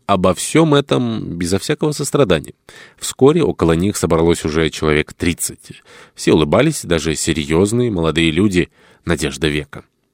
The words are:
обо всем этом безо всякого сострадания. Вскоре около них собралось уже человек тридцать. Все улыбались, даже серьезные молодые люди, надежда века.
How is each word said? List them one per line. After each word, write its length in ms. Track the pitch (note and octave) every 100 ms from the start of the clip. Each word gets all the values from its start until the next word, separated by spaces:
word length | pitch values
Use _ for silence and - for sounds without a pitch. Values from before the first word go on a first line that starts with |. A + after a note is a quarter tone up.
| -
обо 260 | G2 F#2
всем 420 | F2+ - D3+ D#3+
этом 640 | C#3+ C#3+ C#3 A#2+ A2+ F#2 E2+
безо 200 | F2 G2
всякого 320 | - D3+ D3+
сострадания. 640 | D3 D3 C#3+ A#2 E2 - - _ - - -
Вскоре 440 | - - C3+ E3
около 300 | A2+ - E2+
них 240 | E2 F#2+ -
собралось 480 | E2+ E2+ E2 E2
уже 260 | D#2+ D2+ D#2+
человек 420 | - D#2+ D2+ D2+
тридцать. 720 | - E2+ D2+ - - - - - - -
Все 200 | - -
улыбались, 500 | F2+ D2+ F2+ D3 D3
даже 320 | - E2+ D2+ D2
серьезные 760 | - D#2 C#2+ D#2+ G2+ A#2+ B2
молодые 400 | F#2 D#2+ D#2 E2
люди, 380 | D#2 G#2 F2+ D2 _ _ _
надежда 440 | - E2 D2+ C#2 D#2+
века. 340 | D2 D2 - - _ _